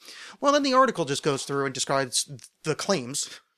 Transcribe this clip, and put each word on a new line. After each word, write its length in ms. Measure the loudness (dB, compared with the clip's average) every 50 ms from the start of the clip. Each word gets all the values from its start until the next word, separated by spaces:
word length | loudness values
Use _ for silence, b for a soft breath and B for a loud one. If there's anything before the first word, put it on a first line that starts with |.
| B B B B B B B B
Well, 100 | 2 4
then 120 | 4 4 4
the 100 | 4 6
article 320 | 6 6 6 4 0 0
just 160 | -2 -2 -2
goes 240 | 0 0 0 0 -2
through 200 | -4 -2 -2 -2
and 80 | -2 -2
describes 560 | -4 -2 0 0 0 0 0 -2 -2 -4 -4 -8 -18 -18 -20 _ _ -4
the 100 | -4 -4
claims 640 | -2 0 0 0 0 0 -4 -6 -6 -6 -6 -10 -16 _ _ _